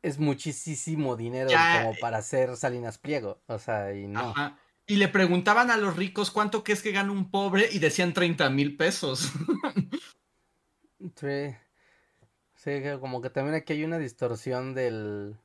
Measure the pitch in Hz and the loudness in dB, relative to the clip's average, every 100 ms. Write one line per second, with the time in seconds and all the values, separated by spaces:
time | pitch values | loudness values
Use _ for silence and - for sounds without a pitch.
0 | 170 139 151 139 160 135 - 147 - 156 | -4 0 0 0 -4 -8 -8 -8 -4 -2
1 | 139 120 117 127 131 165 165 170 117 110 | -2 -2 -4 -2 4 6 6 4 2 -2
2 | 117 110 110 135 127 123 135 123 117 110 | -2 -2 -2 0 0 0 -4 -4 -8 -10
3 | 139 147 104 107 _ 113 - 107 101 101 | -4 -4 -4 -10 _ -8 -4 -2 -2 -6
4 | 101 104 120 113 143 - _ _ - 202 | -6 -6 -4 -4 -6 -8 _ _ 0 2
5 | 196 202 180 180 185 214 247 226 202 165 | 4 6 6 4 6 6 6 4 2 0
6 | 190 196 202 214 208 220 214 202 214 196 | -2 -2 -2 0 0 0 0 -2 0 0
7 | 196 202 185 196 196 190 226 185 151 147 | 0 -2 0 0 2 4 4 4 2 2
8 | 180 175 175 160 143 135 143 143 160 185 | 0 2 0 2 2 2 0 2 0 0
9 | 151 131 143 139 160 285 285 - - 311 | -4 -2 -4 -4 -4 -2 -2 -4 -4 -6
10 | - _ _ _ _ _ _ _ _ _ | -12 _ _ _ _ _ _ _ _ _
11 | 185 - 139 139 143 113 _ _ _ _ | -16 -8 -6 -4 -6 -10 _ _ _ _
12 | _ _ _ _ _ _ - 143 139 139 | _ _ _ _ _ _ -6 -4 -4 -6
13 | 135 127 123 139 139 160 156 151 156 165 | -6 -6 -4 -2 0 -2 -2 -2 -2 -2
14 | 139 - 123 117 - 127 131 131 127 110 | -4 -2 -2 -2 -4 -4 -4 -2 0 0
15 | 107 104 101 107 | -4 -6 -8 -12